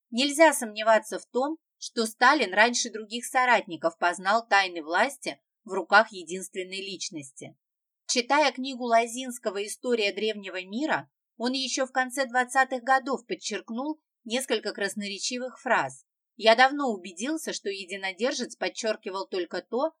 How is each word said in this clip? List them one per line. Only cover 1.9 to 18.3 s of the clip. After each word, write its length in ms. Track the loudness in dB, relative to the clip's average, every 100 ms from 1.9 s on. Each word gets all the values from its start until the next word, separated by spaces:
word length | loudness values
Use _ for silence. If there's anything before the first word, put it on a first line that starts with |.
| -4 -4
Сталин 480 | 4 6 6 4
раньше 360 | 4 4 4 -4
других 360 | -8 -10 -8 -2
соратников 720 | 2 4 4 0 -4 -4 0
познал 500 | -2 0 0 0 4
тайны 360 | 2 2 -2
власти 560 | -2 0 0 -2 -10 -12 _ _
в 80 | -8
руках 400 | -6 4 4 4
единственной 720 | -2 -10 -10 -8 -10 -8 -8
личности. 760 | -8 -8 -10 -10 -14 -16 -18 -18 _ _ _ _ -4
Читая 440 | -2 2 4 2
книгу 340 | 0 -6 -6 2
Лозинского 800 | 2 2 -4 -10 -6 -6 -4 -6
«История 480 | -6 -2 0 0
древнего 500 | 0 -4 -4 -8 -10
мира», 460 | -8 -4 -2 -2 -4 _ _ -6
он 160 | -4
ещё 340 | -2 -2 -4 -2
в 60 |
конце 340 | -2 -2 -2 -2
двадцатых 580 | 0 2 2 2 0
годов 420 | 2 2 2 -6 -6
подчеркнул 760 | -8 -6 -8 -8 -8 -6 -8 _ _
несколько 500 | -6 -4 -2 -2 -2
красноречивых 840 | -4 -4 -4 -8 -6 -6 -6 -8 -6
фраз. 460 | 0 0 0 -8 _ _ _ 2
Я 200 | 6 8
давно 340 | 6 4 -2
убедился, 640 | -2 -6 -6 -4 -4 -6
что 160 | -6 -6
единодержец 840 | -8 -10 -8 -8 -4 -2